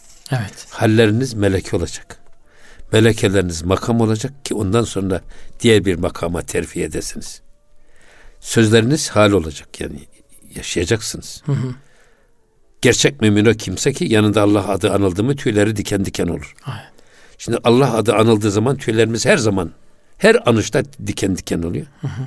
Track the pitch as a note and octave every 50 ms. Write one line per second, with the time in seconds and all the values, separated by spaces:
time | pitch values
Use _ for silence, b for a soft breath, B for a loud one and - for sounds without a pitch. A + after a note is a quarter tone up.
0 | - - - - - - C3+ B2 G#2 G2+ - - - - - - A#2 A2 G#2+ A2+
1 | A2+ G#2+ G#2+ A#2 C3+ C3 A2 G#2+ G2+ G2 F#2+ F2+ E2+ - - F#2 E2+ - - -
2 | - - - - - - - - b b b b b b b b b b - A2
3 | A2 A#2 G#2+ - - G2 F#2+ G2 F2+ F2 E2+ E2 E2 F2+ F#2+ - - - A2+ A#2
4 | A2+ A2 A2 A2 C3 C#3 - - - - - G#2 G#2 F#2 G2+ A#2+ A2 - - F#2+
5 | G2 F#2 F#2 E2 - b b b b b b - - A#2+ A2 G2+ F2 F#2+ F2 E2
6 | F2 E2+ - - E2+ E2+ F2 E2 - - - F2 E2 - - F2 E2+ D#2 D2+ E2+
7 | - - - - - - - - - - - _ _ _ - b b b b b
8 | b b b b b b b b b - - A#2+ A2+ G#2+ A2+ A2+ A2 B2 D3+ D3+
9 | - - - G#2+ G#2 G#2 G2+ F2+ D#2+ D#2+ D2 - - - - - D2 C#2+ C#2+ C#2
10 | - - _ _ _ _ - - - - - - - - - - - - A#2 G#2
11 | - - - - - - - - - D3 C#3 G#2+ C3 B2+ B2 - b b b b
12 | b b b b b b b b _ _ _ _ _ _ _ - - B2+ A2 -
13 | - C3 - - A2 G#2+ G2+ G#2 G#2 A2+ A2 - - - F#2 - - D3 - -
14 | F3+ D#3 A2 G#2+ G#2+ G#2+ G2 G#2+ G#2 G#2 G#2 G#2 G2 G#2 G2 F2 G#2+ G2 F#2+ G2
15 | G2+ F#2+ E2+ G2 G#2 C3+ C#3+ C#3 - C3 G#2 G2+ G#2 A2 A2 G#2+ - - G#2 G2
16 | F#2+ F2+ - - F2+ F2 E2 D#2 - - - - - C3+ G#2+ G2+ - - - b
17 | b b b b b b b b - A2 A#2 - - A#2+ A#2 B2+ C#3 B2+ A2+ A2
18 | G#2 A2+ G#2+ G#2 A2 A#2 A2+ G#2 G#2+ G#2+ G2 G#2+ A2 C3+ C#3 C#3 - A#2+ A2 A2
19 | A2+ A2 A#2 A2 - B2+ G#3+ D#3+ G#2+ A2 G2 F#2+ E2 - - - - - - _
20 | _ _ - - - A3+ A3+ A#3 - B2 A#2 G#2+ G2 - - C#3 - - - -
21 | G#2 G2+ - - G#2 G2 F2+ E2+ - - F#2 E2+ E2 E2+ G2+ C#3 E3 - - -
22 | - C3 F#2 A2 C3